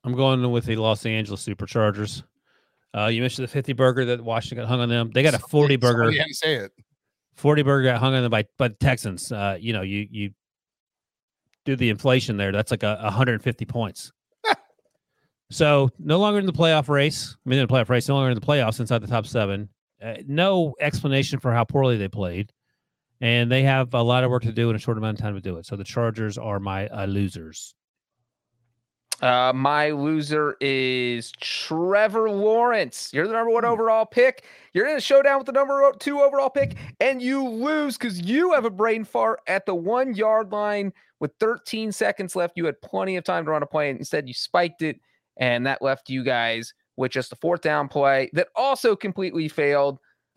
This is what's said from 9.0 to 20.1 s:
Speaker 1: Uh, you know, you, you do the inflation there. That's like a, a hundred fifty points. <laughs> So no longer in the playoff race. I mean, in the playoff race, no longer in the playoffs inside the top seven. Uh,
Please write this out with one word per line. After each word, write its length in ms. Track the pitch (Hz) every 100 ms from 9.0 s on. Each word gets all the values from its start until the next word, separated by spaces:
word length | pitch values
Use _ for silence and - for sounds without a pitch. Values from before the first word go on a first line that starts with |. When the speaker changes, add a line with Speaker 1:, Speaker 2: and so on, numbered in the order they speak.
| 107 90 -
Speaker 1:
Uh, 240 | 107 101 95
you 120 | 113
know, 100 | 107
you, 240 | 95 104 104
you 200 | 110 101 - _ _ _ _ _ _ _ _ _ _ _ _ -
do 80 | 131
the 140 | 123
inflation 460 | 101 139 127 - 104
there. 160 | 98
That's 180 | 98 107
like 140 | 110
a, 120 | 104 107
a 80 | 110
hundred 320 | 98 127 110
fifty 220 | - 120
points. 480 | 113 120 110 - - _ _ _
<laughs> 80 | 440 - _ _ _ _ _ _ _ _ _
So 400 | - 151 143 135 -
no 180 | 156 165
longer 220 | 208 208
in 60 | 190
the 60 |
playoff 360 | 151 165 156 143
race. 480 | 143 147 139 - - -
I 20 |
mean, 120 | 135
in 60 | 120
the 40 |
playoff 160 | 131 110
race, 200 | 123 127
no 80 | 139
longer 140 | 131
in 40 |
the 100 | 113
playoffs 360 | 123 147 113 113
inside 180 | 110 120
the 60 | 107
top 200 | 120 107
seven. 420 | 120 101 98 104 _ _ _
Uh, 120 | 113